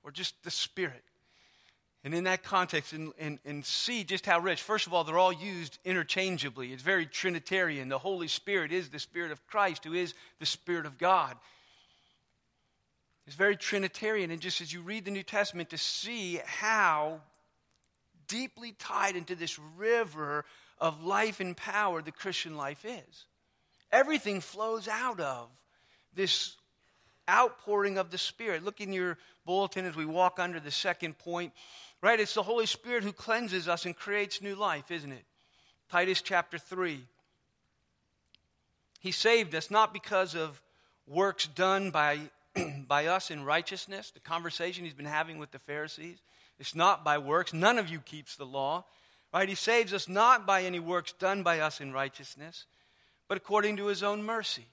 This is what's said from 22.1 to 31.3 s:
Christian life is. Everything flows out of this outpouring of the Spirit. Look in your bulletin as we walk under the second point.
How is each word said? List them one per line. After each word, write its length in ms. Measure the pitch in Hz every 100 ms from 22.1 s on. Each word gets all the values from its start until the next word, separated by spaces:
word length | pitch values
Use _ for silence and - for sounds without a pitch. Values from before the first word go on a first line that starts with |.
Christian 460 | - 190 175 165 151
life 260 | 139 147
is. 420 | 214 233 - - - _ _ _ _ _ _
Everything 500 | 226 269 302 208 196
flows 460 | - 190 220 226 214
out 320 | 214 254 202
of 300 | 143 127 117 _ _ _ _ _ _ -
this 400 | 190 - - - _ _ _ _ _ _ -
outpouring 680 | 208 247 - - 208 202 190
of 100 | 175
the 80 | 180
Spirit. 460 | - - 226 165
Look 180 | 185 202
in 100 | 202
your 280 | 190 180 160 - _ -
bulletin 400 | 185 196 190 185
as 100 | 156
we 100 | 156
walk 340 | 165 180 180
under 200 | 175 170
the 120 | 147
second 480 | 139 190 175 170 -
point. 340 | 175